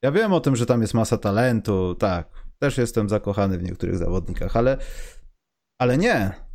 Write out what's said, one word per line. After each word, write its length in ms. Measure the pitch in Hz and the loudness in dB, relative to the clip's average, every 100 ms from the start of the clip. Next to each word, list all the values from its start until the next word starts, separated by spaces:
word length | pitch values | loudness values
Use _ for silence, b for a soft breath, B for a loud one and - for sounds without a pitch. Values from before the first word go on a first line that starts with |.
Ja 100 | 131 | 0
wiem 200 | 160 220 | 0 2
o 80 | 180 | 2
tym, 160 | - 127 | 2 0
że 100 | 120 | 2
tam 140 | 120 | 2
jest 140 | 107 | 2
masa 240 | 113 113 110 | 0 2 0
talentu, 760 | 104 101 123 113 101 98 92 | 0 2 2 2 0 0 0
tak. 340 | 87 107 90 82 b b - | 0 -2 -2 -6 b b -2
Też 200 | 143 131 | -2 0
jestem 300 | 120 - 104 | 0 0 0
zakochany 500 | 107 - 98 98 92 | 0 -2 0 0 0
w 40 | |
niektórych 340 | 90 85 90 90 | -4 -6 -4 -2
zawodnikach, 600 | 85 92 87 90 90 - | 0 -2 -2 -4 -2 2
ale, 220 | 123 135 B B B B - _ _ _ _ _ | 2 0 B B B B -20 _ _ _ _ _
ale 180 | 123 131 | 2 4
nie. 340 | 214 180 98 - - | 2 2 0 -4 -14